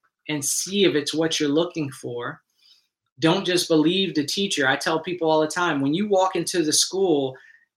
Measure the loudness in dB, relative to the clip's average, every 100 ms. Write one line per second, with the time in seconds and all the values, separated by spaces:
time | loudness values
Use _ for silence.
0 | _ _ -8 -4 -4 -4 -2 2 4 2
1 | -2 -2 -2 0 0 0 0 -4 -8 -8
2 | -10 -8 -10 -12 _ _ _ _ _ _
3 | _ 0 2 2 0 -2 2 4 4 2
4 | 0 -2 -2 -2 -2 0 0 0 0 -2
5 | -4 -2 2 2 2 0 -2 0 0 0
6 | 2 2 2 0 -2 -2 0 2 0 0
7 | 2 2 0 -6 -20 -20 _